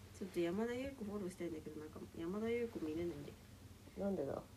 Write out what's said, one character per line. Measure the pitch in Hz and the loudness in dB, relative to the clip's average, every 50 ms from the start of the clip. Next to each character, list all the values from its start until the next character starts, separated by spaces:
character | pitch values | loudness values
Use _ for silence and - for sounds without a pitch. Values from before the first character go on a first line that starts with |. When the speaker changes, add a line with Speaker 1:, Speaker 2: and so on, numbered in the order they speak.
| - - - - | -12 -12 -6 -6
Speaker 1:
ち | 208 | -4
ょ | |
っ | 185 | 0
と | - 175 | 2 4
山 | 170 170 175 202 226 | 4 4 4 4 4
田 | 233 240 | 2 2
裕 | 247 262 277 277 - | 0 0 -2 -2 -2
貴 | 220 | -4
フ | 208 | -2
ォ | 196 208 | -2 0
ロ | 196 180 | 0 -2
ー | |
し | 180 | -2
た | - 180 | 0 -2
い | 170 | -2
ん | 160 | -2
だ | 156 | -2
け | 151 - | -4 -6
ど、 | 151 151 | -6 -6
な | 151 | -6
ん | - | -6
か、 | - - 175 - - - | -6 -8 -8 -8 -4 -2
山 | 165 170 190 208 | 0 0 2 2
田 | 220 226 | 4 4
裕 | 233 240 240 226 | 4 4 4 2
貴 | - 165 165 | 2 0 0
見 | 156 | 2
れ | 156 | 2
な | 165 175 | 2 2
い | |
ん | 175 | 2
だ | 156 143 139 | 2 0 -4
け | - - - - - - - - - - - - - - - | -6 -8 -10 -12 -14 -14 -14 -14 -14 -14 -14 -14 -10 -2 2
ど。 | 190 | 2
Speaker 2:
な | 202 | 4
ん | 190 | 4
で | 165 143 | 4 4
だ？ | 139 - - - - - | 2 0 0 -2 -6 -10